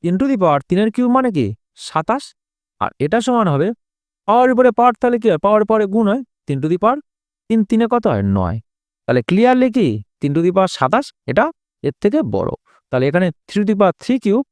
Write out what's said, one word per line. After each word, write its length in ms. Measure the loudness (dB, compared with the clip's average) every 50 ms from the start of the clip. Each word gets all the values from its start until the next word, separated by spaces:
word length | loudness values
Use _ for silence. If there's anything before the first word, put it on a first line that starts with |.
| -2
Ten 100 | -2 -2 0
to 60 | 0 0
the 80 | 0 0
power 180 | 2 2 2 0 0 _
তিনের 200 | 0 0 0 0 0
কিউব 160 | 0 0 2 2
মানে 140 | 0 0 0 0
কি? 100 | -2 -2 -2 -4 _ _ _ _ -20 -20
সাতাশ। 380 | -6 -6 -4 -2 -2 -4 -4 -6 -14 _ _ _ _ _ _ _ _ _ _ -8
আর 60 | -8 _ _ -2
এটা 140 | 0 0 0 0
সমান 200 | 0 0 0 2 0 0
হবে 140 | 0 -2 -2 -4 _ _ _ _ _ _ _ _ _ _ 2
পাওয়ার 200 | 4 4 4 4 4
উপরে 160 | 4 4 4 4 4
পাওয়ার, 160 | 2 2 2 _
তাহলে 160 | -2 0 0 0
কি 40 | 0 0
হয়? 100 | 0 2 2
পাওয়ার 160 | 2 2 2 2 2
পরে 140 | 0 0 0 0 0
গুণ 120 | 0 0 0
হয়, 120 | 0 -2 -6 _ _ _ _
ten 120 | -6 -6 -4
to 40 | -2 -2
the 60 | -2 0
power 160 | 0 0 -2 -2 -8 _ _ _ _ _ _ _ _ _
তিন 120 | 0 0 0 _
তিনে 160 | 0 0 0 0
কত 120 | -2 -2 0 0
হয়? 100 | 0 0 0 0 0 0
নয়। 180 | 0 -2 -4 -6 _ _ _ _ _ _ _ _ _
তাহলে 160 | -2 -2 -2 0 0
ক্লিয়ারলি 400 | 2 2 4 4 4 2 2 0 0
কি 100 | 0 0 0 -2 -4 -8 _ _ _
ten 100 | -4 -2 -2
to 40 | 0 -2
the 60 | 0 2
power 140 | 0 0 0 -2 -2
সাতাশ, 280 | -2 0 0 -2 -2 -4 _ _ _ -2
এটা 140 | 0 0 0 0 -4 _ _ _ _ _ -8
এর 80 | -8 -6 _
থেকে 160 | -4 -2 0 0 -2 -2 -4
বড়। 160 | -4 -4 -4 -6 _ _ _ _ _ _ _
তাহলে 140 | -4 -2 -2 0
এখানে 160 | 0 0 -2 -2 -4 _ _ -6
three 140 | -4 -4
to 40 | -2 -2
the 60 | 2 2
power 140 | 2 2 0 _
three 160 | -4 -4 -4 -2 0
cube 220 | 0 0 0 -2 _